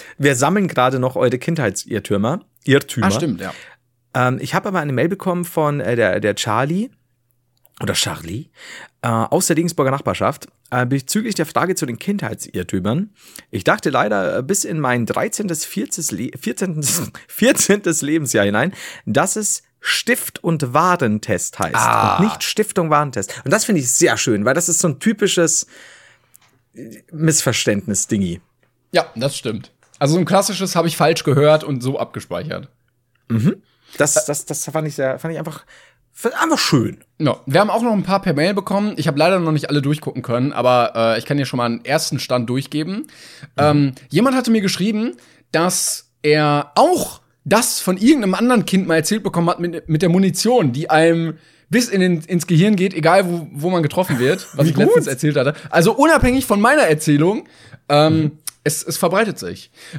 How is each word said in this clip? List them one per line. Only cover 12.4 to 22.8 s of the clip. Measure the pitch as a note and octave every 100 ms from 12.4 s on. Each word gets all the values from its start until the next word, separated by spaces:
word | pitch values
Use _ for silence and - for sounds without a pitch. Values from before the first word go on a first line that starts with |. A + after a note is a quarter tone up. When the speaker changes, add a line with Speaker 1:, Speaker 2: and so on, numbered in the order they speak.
| - - F#2 G2 F#2+ D3 G#3+ _ - - -
Speaker 1:
Ich | A2
dachte | - G#3 E3
leider, | B2+ D3+ G2+ F#2 G#2
äh, |
bis | C3 G3+
in | - D#3+
mein | C3+ B2 A2
dreizehntes, | - A3+ - G3+ D#3+
vierzehntes | - G3 C4 - D3+
Le-, | - A#2+ B2+
vierzehntes, | G#3+ - F#3 D#3 C#3 - A2 -
<laughs> | -
vierzehntes | - A#3+ F#3+ - G3+ F#3+ D#3
Lebensjahr | C#3+ D#3+ C3+ A2
hinein, | G2+ G#2 E3 - - - -
dass | A2 F#3
es | G#3+ G#3 - _ _
Stift- | - - - B3 - -
und | F3+ D#3 C3
Warentest | C#3+ F3+ F3 A#2+ G#2+ - F2+ - -
heißt | G2 A2+
Speaker 2:
Ah. | A#2 A2 G#2 F#2
Speaker 1:
und |
nicht | G#3+ -
Stiftung | - - G#3+ G3